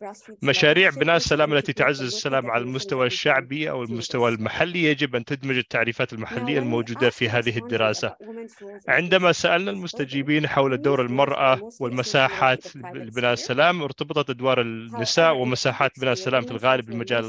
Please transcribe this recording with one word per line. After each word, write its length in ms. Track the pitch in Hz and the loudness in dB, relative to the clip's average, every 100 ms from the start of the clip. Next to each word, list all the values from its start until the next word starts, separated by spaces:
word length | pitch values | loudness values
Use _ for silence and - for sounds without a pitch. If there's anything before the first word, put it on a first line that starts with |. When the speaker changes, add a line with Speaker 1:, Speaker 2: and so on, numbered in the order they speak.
Speaker 1:
grassroots 400 | 202 208 - 214 | -16 -16 -20 -4
Speaker 2:
مشاريع 460 | - 254 151 151 190 | 0 4 4 6 4
Speaker 1:
level 40 | |
should 60 | 147 | 4
Speaker 2:
بناء 160 | 160 165 | 2 2
Speaker 1:
also 40 | |
Speaker 2:
السلام 300 | - 151 151 | 2 2 2
التي 180 | 147 131 | 2 0
Speaker 1:
integrate 40 | 135 | 0
the 40 | |
Speaker 2:
تعزز 320 | 135 139 131 | 0 0 -4
Speaker 1:
local 40 | - | -6
Speaker 2:
السلام 360 | 147 135 123 | -2 -2 0
على 120 | 117 | 0
Speaker 1:
definitions 40 | 120 | 0
Speaker 2:
المستوى 420 | 131 - 135 127 | -4 -4 0 0
Speaker 1:
that 20 | |
we 20 | |
have 0 | |
Speaker 2:
الشعبي 560 | - 151 135 131 143 156 | 2 2 2 2 -4 -4
أو 160 | 139 120 | -4 -4
Speaker 1:
through 40 | |
Speaker 2:
المستوى 420 | 117 113 131 120 | -6 -4 2 2
Speaker 1:
this 60 | 113 | 2
Speaker 2:
المحلي 460 | 110 - 170 175 | -2 -2 -2 2
Speaker 1:
project. 40 | 156 | 2
Speaker 2:
يجب 280 | 143 143 123 | 2 0 -2
أن 100 | 117 | -4
تدمج 320 | 139 135 127 | -6 -2 -2
التعريفات 560 | 117 120 117 113 127 | -2 -2 -2 -2 -4
المحلية 320 | 113 101 117 120 | -6 -8 -6 -2
Speaker 1:
Now, 20 | |
when 160 | 147 | -2
we 0 | |
Speaker 2:
الموجودة 460 | 123 117 117 117 123 | 0 -2 -2 0 0
Speaker 1:
asked 40 | |
Speaker 2:
في 160 | - 113 | 2 0
هذه 220 | 120 117 | 0 0
Speaker 1:
respondents 120 | 113 | -2
Speaker 2:
الدراسة. 440 | 117 117 110 107 107 | -4 0 0 0 -4
Speaker 1:
about 200 | - 214 | -8 -14
women's 360 | 226 226 - | -14 -16 -18
roles 200 | 202 202 - | -18 -12 -2
in 40 | |
Speaker 2:
عندما 420 | 131 175 185 180 | 0 2 4 4
Speaker 1:
spaces 40 | 165 | 2
of 40 | |
Speaker 2:
سألنا 320 | 175 175 196 | 2 0 0
Speaker 1:
peace 40 | 202 | -6
building, 20 | |
Speaker 2:
المستجيبين 720 | 175 - 135 139 139 151 151 | -8 -6 -6 -4 0 0 0
حول 300 | - 135 127 | 0 0 0
Speaker 1:
women's 40 | |
Speaker 2:
دور 160 | 143 139 | 0 0
Speaker 1:
roles 40 | |
were 40 | 120 | 0
Speaker 2:
المرأة 500 | 127 139 - 135 131 | 2 2 2 2 2
Speaker 1:
mostly 40 | |
associated 220 | 220 - | 0 -8
Speaker 2:
والمساحات 840 | 123 127 123 147 131 - 131 127 | -6 -4 0 2 2 2 2 2
Speaker 1:
with 80 | - | -4
the 80 | 143 | -16
private 140 | 123 135 | -14 -14
Speaker 2:
لبناء 380 | 113 117 123 120 | -10 -2 0 0
Speaker 1:
sphere. 40 | |
Speaker 2:
السلام، 440 | - 127 165 180 | -2 2 2 2
ارتبطت 460 | 143 - 147 151 139 | -4 -8 -4 -2 -2
أدوار 320 | 123 131 127 | -2 0 2
النساء 720 | 117 113 113 113 117 - 165 | 0 -6 -10 -6 -2 4 4
Speaker 1:
However, 40 | 143 | 4
in 40 | |
Speaker 2:
ومساحات 500 | 127 127 139 120 135 | 0 0 -2 0 -2
Speaker 1:
practice, 80 | - | 0
Speaker 2:
بناء 140 | 131 | -2
السلام 280 | 123 - 127 | -2 0 0
في 40 | 113 | -2
Speaker 1:
women's 20 | |
Speaker 2:
الغالب 340 | 113 120 131 113 | -2 2 2 0
Speaker 1:
roles 20 | |
were 20 | |
Speaker 2:
بالمجال 340 | 117 117 | -8 -2
Speaker 1:
mostly 40 | 117 | -2